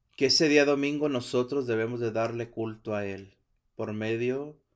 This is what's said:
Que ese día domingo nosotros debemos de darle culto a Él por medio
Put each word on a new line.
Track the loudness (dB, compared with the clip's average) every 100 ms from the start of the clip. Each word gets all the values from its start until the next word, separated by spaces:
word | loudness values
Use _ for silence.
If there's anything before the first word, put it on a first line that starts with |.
| _ 0
Que | 2
ese | 4 6
día | 6 6
domingo | 4 0 0 0
nosotros | -2 0 -2 0 -2 0
debemos | 0 -2 -2
de | -2
darle | 0 -2 -4 -8
culto | -6 -8 -8 -6
a | -4 -4
Él | -8 -12 _ _ _ _
por | -8 -6
medio | -4 -4 -2 -2 -2 -6 -14 _